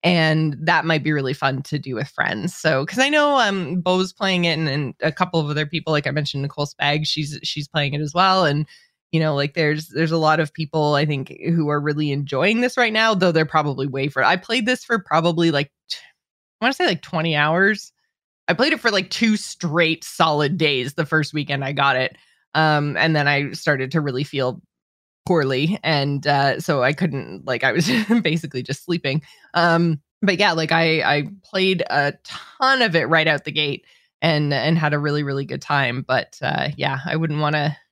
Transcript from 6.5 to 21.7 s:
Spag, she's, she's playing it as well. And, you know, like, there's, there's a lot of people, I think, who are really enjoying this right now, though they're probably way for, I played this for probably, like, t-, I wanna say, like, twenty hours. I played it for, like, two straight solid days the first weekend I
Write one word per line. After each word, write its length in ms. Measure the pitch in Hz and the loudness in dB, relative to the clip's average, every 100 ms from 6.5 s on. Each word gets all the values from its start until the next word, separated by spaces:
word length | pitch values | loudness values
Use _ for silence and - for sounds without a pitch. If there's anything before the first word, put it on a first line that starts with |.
| - 147 | -6 -8
Spag, 400 | - 143 151 151 | -4 -2 -2 -4
she's, 320 | 151 147 147 | -4 -6 -8
she's 260 | - - 143 | -8 -8 -6
playing 260 | 156 143 | -4 -2
it 60 | 147 | -4
as 120 | 151 | -2
well. 300 | 170 190 190 | 2 4 4
And, 220 | 165 143 151 - _ _ _ | 2 2 -4 -10 _ _ _
you 100 | 160 | 0
know, 140 | 156 | 2
like, 200 | 143 143 | 0 -2
there's, 340 | 170 151 151 160 | 0 0 0 -4
there's 240 | 139 160 | -2 0
a 60 | 165 | 2
lot 200 | 156 156 | 2 2
of 120 | 156 | 0
people, 400 | - 151 160 147 | -4 -4 0 2
I 100 | 143 151 | 2 2
think, 300 | 143 131 - | -2 -6 -8
who 240 | - 170 147 | -2 0 2
are 120 | 147 | 0
really 300 | 147 147 151 | -2 -2 -2
enjoying 480 | 139 139 135 185 226 | -2 -2 0 2 2
this 140 | 247 - | 0 0
right 160 | 233 | 0
now, 220 | 220 226 | 2 2
though 180 | 202 180 | 4 4
they're 120 | 160 156 | 2 2
probably 400 | 156 147 139 139 | 2 0 -2 -4
way 220 | 135 143 | -2 -2
for, 160 | 135 | 2
I 120 | 123 180 | 2 2
played 300 | - 269 220 | 0 0 0
this 180 | 247 | -2
for 140 | - 226 | 0 -2
probably, 520 | - 156 165 165 165 | 2 2 2 2 2
like, 200 | 143 143 _ _ | 2 -2 _ _
t-, 100 | - - _ _ _ _ _ | -14 -14 _ _ _ _ _
I 40 | 233 | -2
wanna 60 | |
say, 120 | 269 359 | 2 0
like, 160 | 170 | 0
twenty 320 | - 170 165 147 | -4 -2 0 2
hours. 560 | 151 170 196 208 - _ _ _ _ _ - | 2 4 2 0 -8 _ _ _ _ _ -2
I 60 | |
played 180 | 180 277 | 0 2
it 80 | 311 | 2
for, 100 | 233 | 2
like, 180 | 202 180 | 0 -2
two 280 | - 226 208 | 0 2 2
straight 680 | - - 170 160 160 160 | -2 -6 -2 2 2 0
solid 560 | - - 160 151 147 147 | -8 0 2 2 0 0
days 360 | 151 135 123 | 0 0 -4
the 120 | 151 156 | -4 -2
first 260 | 156 143 | 0 0
weekend 320 | 151 143 139 | -4 -4 -4
I 60 | 139 | -4